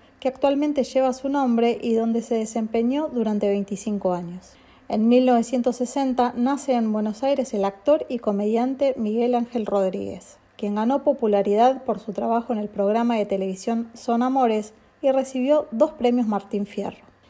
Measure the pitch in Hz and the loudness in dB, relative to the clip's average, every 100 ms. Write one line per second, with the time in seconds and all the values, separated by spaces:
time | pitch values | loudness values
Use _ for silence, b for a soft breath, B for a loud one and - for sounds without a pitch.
0 | b b 262 262 277 277 302 294 240 262 | b b -6 0 0 2 0 0 0 2
1 | 262 254 277 285 262 233 233 233 233 226 | 0 0 -2 0 2 2 2 0 0 0
2 | 226 226 226 226 220 233 220 233 233 285 | 2 -2 -2 -2 -2 -4 -2 0 0 0
3 | 311 247 220 208 202 202 196 196 - 208 | -2 -2 0 0 0 0 -2 -6 -4 -2
4 | 185 175 170 180 - - b b b 214 | -2 -2 -6 -12 -18 -20 b b b 0
5 | 226 247 254 240 226 254 240 - 247 285 | 4 6 6 4 2 0 0 -2 -4 -2
6 | 269 254 247 240 247 277 277 247 220 214 | -2 0 0 2 0 0 0 0 0 0
7 | 214 214 269 285 240 208 196 196 - 311 | -2 -2 0 0 -2 -2 -2 -2 2 2
8 | - 240 226 202 208 226 254 269 277 254 | 2 -4 -2 -2 0 0 0 0 -2 0
9 | 214 220 240 240 233 240 208 202 190 196 | -2 0 0 0 -2 -4 -2 0 0 -2
10 | 196 185 - - _ - 202 202 226 277 | -8 -12 -16 -20 _ -8 -4 -2 0 0
11 | 294 277 220 202 196 208 247 269 - 202 | 0 0 2 2 2 4 4 4 -4 -6
12 | - 196 226 233 233 214 208 208 202 220 | -4 -6 -2 -2 -2 -4 -4 -2 0 2
13 | 233 233 202 196 190 190 - 233 233 - | 2 0 0 -2 -4 -6 -4 -4 -4 -10
14 | - 233 254 269 240 214 208 - b b | -2 0 2 2 2 2 -4 -14 b b
15 | 277 262 262 254 254 302 - 226 311 - | 0 2 0 -2 2 2 2 2 2 2
16 | 240 247 214 202 - 202 202 - 196 - | 0 2 0 -2 -2 -6 -4 -6 -8 -10
17 | - b | -20 b